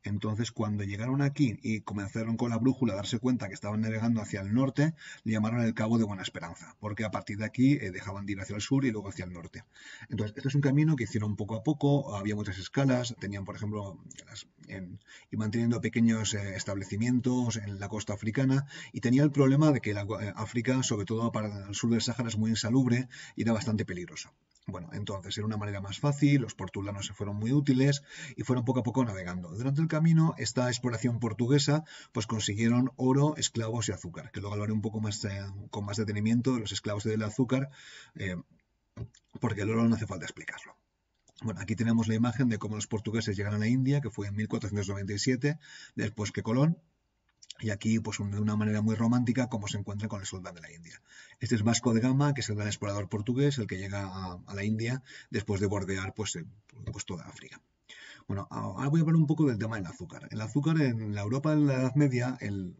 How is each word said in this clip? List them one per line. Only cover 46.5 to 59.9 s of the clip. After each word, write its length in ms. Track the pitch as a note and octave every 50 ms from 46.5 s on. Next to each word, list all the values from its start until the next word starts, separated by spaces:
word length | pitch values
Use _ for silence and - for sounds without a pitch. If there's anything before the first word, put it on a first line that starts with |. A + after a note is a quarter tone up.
| A2+ B2+ C#3+ D#3+ E3+ - _ _ _ _ _ _ _ _ _ _ _ _ - _ - _
Y 100 | - G#2+
aquí, 280 | G2+ G2 - A2 A2+ A2+
pues, 200 | A2 A2 G2+ -
un-, 120 | G#2 G2+
de 80 | G2 G#2
una 160 | G#2+ G#2+ G#2+
manera 260 | G#2+ G#2+ G#2+ G#2+ G#2+
muy 140 | G#2+ A2 A2
romántica, 520 | A2 A#2 A2+ A#2+ B2 B2 A#2 A#2 B2+ B2
como 200 | A#2+ - G#2+ G2+
se 100 | - -
encuentra 300 | G#2 G2 - G2+ G#2 A2
con 140 | G#2+ A2 G2+
el 40 | F#2+
sultán 300 | - - F#2+ F2+ F2+ F2
de 60 | F2
la 100 | D#2+ -
India. 300 | - E2 - - - - _ _ - - - - - _
Este 160 | - A2 A#2+
es 80 | A2 G#2
Vasco 300 | A#2 A#2 - - B2 A2+
de 80 | A2+
Gama, 320 | A#2 B2+ C3 C3+ C#3+ D3 C#3
que 80 | C3+
es 80 | G#2 G#2+
el 60 | G#2+
gran 120 | G#2 G#2
explorador 420 | G#2 G#2 - G#2 G#2 G2+ G2+ G2+ F2+
portugués, 480 | - G#2 G#2 - B2 C3 C#3+ C#3+ C#3
el 100 | C3 A2
que 100 | G2 G2
llega 280 | F#2 G2 G2 G2+ G2+ G2
a, 340 | F#2 F#2 G2 F#2+ F#2 F2 F2 F2
a 80 | - G2+
la 100 | G2+ G2
India 400 | G#2+ A2 A2 A2+ A#2+ B2 C#3 _ - - - - _
después 300 | - B2+ B2+ - G#2 F#2
de 80 | G#2
bordear, 460 | G2 G2+ G2+ F#2+ F2+ F#2+ F#2+ F#2+ F#2+ -
pues, 220 | - G#2+ - -
eh, 100 | F2+ D#2+ - - - _ _ - A2 G2+ G#2+
pues, 140 | - - -
toda 200 | - - E2 -
África. 360 | - - - - - - - _ _ _ _ _ - - - - - - - -
Bueno, 200 | - G2+ G2 F#2 -
a-, 80 | - -
ahora 300 | G#2+ G#2 F#2+ - B2+ C#3+
voy 100 | D3 E3
a 20 |
hablar 140 | D#3+ D#3 D#3+
un 100 | E3 D#3
poco 220 | C#3 D#3 D#3 D#3
del 100 | C#3 A#2
tema 200 | G2+ A#2 A2 A2+
del 100 | G#2+ F#2
azúcar. 400 | E2